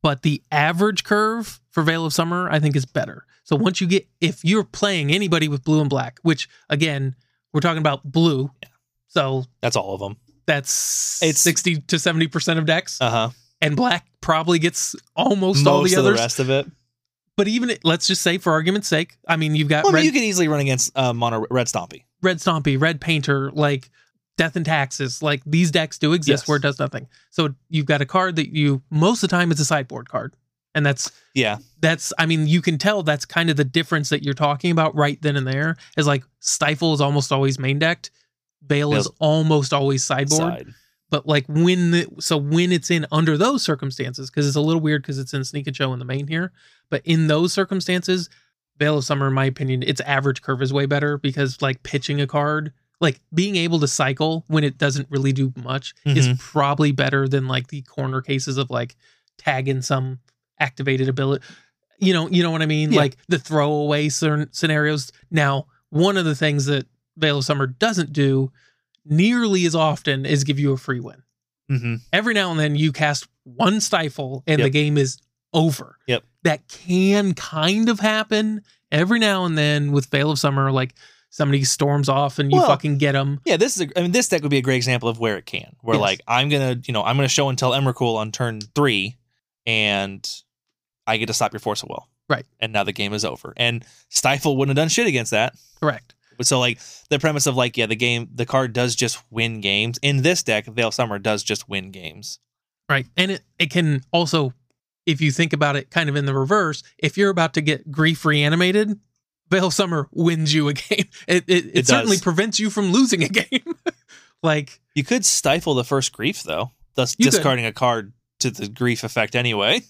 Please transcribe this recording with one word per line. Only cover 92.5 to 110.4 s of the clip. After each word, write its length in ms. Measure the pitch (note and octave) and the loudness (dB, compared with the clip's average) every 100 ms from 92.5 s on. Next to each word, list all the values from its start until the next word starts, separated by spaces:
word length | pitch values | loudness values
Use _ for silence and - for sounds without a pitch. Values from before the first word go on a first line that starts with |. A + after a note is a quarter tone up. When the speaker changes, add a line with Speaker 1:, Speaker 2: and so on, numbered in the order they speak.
| _ | _
Speaker 2:
And 140 | A2+ | -4
now 100 | G#2+ | -2
the 100 | G2+ | -2
game 200 | G2 G2+ | -2 -4
is 100 | G#2 G2+ | -4 -4
over. 280 | B1 - - | -6 -14 -2
And 280 | A#2+ A#2 - _ _ | -2 -2 -10 _ _
Stifle 480 | - B2+ C#3 D3+ C3+ | -2 0 0 0 0
wouldn't 200 | C#3 C#3 | 2 2
have 40 | |
done 60 | D#3+ | 2
shit 180 | G3 A#3+ | 2 0
against 240 | C3 A2+ | 0 -2
that. 240 | G#2+ A#2+ _ _ _ | 0 -2 _ _ _
Speaker 1:
Correct. 360 | D#3 B2 _ _ _ - | -4 -4 _ _ _ -4
Speaker 2:
But 80 | A#2+ | 0
so, 120 | C3 | 2
like, 200 | B2 A#2 - - _ | 0 -4 -12 -20 _
the 100 | C#3+ | 0
premise 260 | D#3+ D3 C#3 | 0 0 0
of, 80 | B2+ | 0
like, 220 | B2 A#2 | -2 0
yeah, 100 | A2 | -2
the 80 | A2 | 0
game, 340 | A#2+ A#2+ A2+ | 0 -2 -6
the 120 | A#2 A#2 | -8 -2
card 260 | C3+ B2+ | 0 0
does 220 | A#2 B2 A#2 | -2 -2 0
just 240 | A#2+ - _ | -2 -4 _
win 280 | - A2+ A2 | -4 -2 -2
games. 380 | G2+ G2+ A2+ A#2+ | 0 0 -2 0
In 200 | C#3+ C#3 | 0 2
this 220 | C#3+ F3+ | 2 0
deck, 220 | - G#2+ A2+ | 0 -2 -4
Veil 240 | A2 A2+ | -4 -2
of 40 | |
Summer 260 | - A#2 G2+ | -2 -4 -2
does 240 | G#2 G#2 | -2 -2
just 240 | - G#2 - | -2 -6 -6
win 240 | G2 F#2+ | -10 -10
games. 480 | F#2 E2 E2+ - - _ _ _ _ - | -16 -16 -16 -16 -18 _ _ _ _ -4
Speaker 1:
Right. 180 | C#3 B2+ - | -4 -2 -4
And 140 | F#3+ | -2
it, 100 | G3 _ _ | -4 _ _
it 100 | E3 | -2
can 300 | F3+ D#3+ C#3+ - | 2 0 0 0
also, 420 | E3+ E3+ E3 C3+ - _ _ _ _ - | -2 0 0 -2 -6 _ _ _ _ -4
if 140 | D3 | 0
you 120 | D#3 | 0
think 200 | C3 E3 | 0 -2
about 220 | D#3 D3 C#3 | 0 0 -2
it 140 | C3+ | -4
kind 200 | F3 D3+ | -2 -2
of 60 | C#3+ | -2
in 100 | C#3 | -2
the 80 | |
reverse, 500 | C3+ C3+ G#3 E3+ C#3+ - _ | -2 0 0 0 -4 -12 _
if 200 | D#3 - | -4 2
you're 120 | G3+ | 2
about 220 | F3+ D#3+ - | 2 0 0
to 60 | |
get 300 | D3+ C#3+ - | -2 -4 -6
grief 320 | D3 D#3+ D#3+ | 0 2 2
reanimated, 760 | D#3+ D3 D3 E3 F3+ G3+ G#3+ G#3 _ _ _ _ _ | 2 2 2 2 2 2 0 -4 _ _ _ _ _
Veil 180 | F#3 F#3 | 2 2
of 60 | |
Summer 340 | - F#3+ E3 C#3 | 0 0 0 -4
wins 420 | - E3+ E3 | 0 2 2